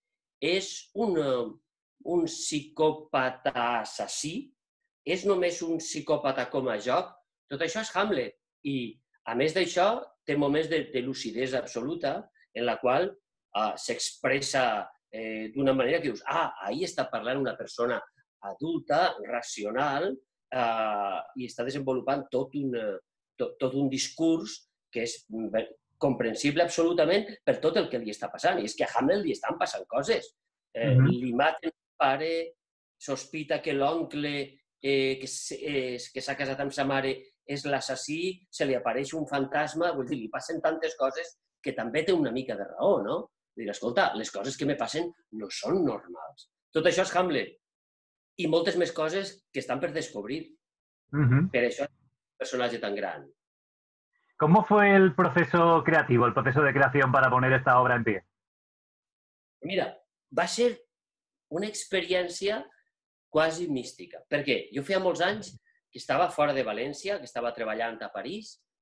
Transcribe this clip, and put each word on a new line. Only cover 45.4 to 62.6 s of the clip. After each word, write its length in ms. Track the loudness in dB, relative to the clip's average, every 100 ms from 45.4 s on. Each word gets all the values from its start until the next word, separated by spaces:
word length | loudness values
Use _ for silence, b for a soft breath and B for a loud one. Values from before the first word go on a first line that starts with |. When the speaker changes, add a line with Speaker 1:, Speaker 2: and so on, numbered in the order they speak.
| -10
Speaker 1:
són 360 | -6 -2 2 2
normals." 640 | -2 -8 -16 -16 -18 -20 _ _
Tot 100 | 0 2
això 160 | 4
és 120 | 2 2
Hamlet. 380 | 2 0 -2 -8 _ _ _ _ _ _ _ -4
I 80 | 2
moltes 280 | 2 2 0
més 140 | 0
coses 540 | 0 -2 -2 -6 -10 _
que 60 | -6
estan 200 | -4 -4
per 140 | -4
descobrir. 640 | -4 -6 -8 -6 -8 -10 _ _ _ _ _ _
Speaker 2:
Mhm. 360 | 2 4 6 4
Speaker 1:
Per 100 | 2
això 200 | 0 -2 -8
és 40 |
un 460 | _ _ _ _ -12
personatge 420 | -6 -2 -2 -2
tan 160 | -4 -4
gran. 340 | -4 -6 -14 _ _ _ _ _ _ _ _ _ _ 0
Speaker 2:
¿Cómo 280 | 6 6 6
fue 280 | 6 8 8
el 180 | 8 6
proceso 680 | 2 4 4 6 6 6 6
creativo, 400 | 4 6 4 4
el 80 |
proceso 280 | 4 2 4
de 100 | 4
creación 380 | 6 4 4 4
para 180 | 6 6
poner 240 | 4 4
esta 260 | 4 6 6
obra 160 | 6 4
en 80 |
pie? 200 | 2 -2 -4 _ _ _ _ _ _ _ _ _ _ _ _ _
Speaker 1:
Mira, 260 | -4 -2 -2 -6 _ _ _
va 160 | 0 0
ser 220 | 4 2 2 _ _ _ _ _ _ -8
una 160 | -6 -4
experiència 920 | -6 -4 -2 0 0 0 -2 -2 -4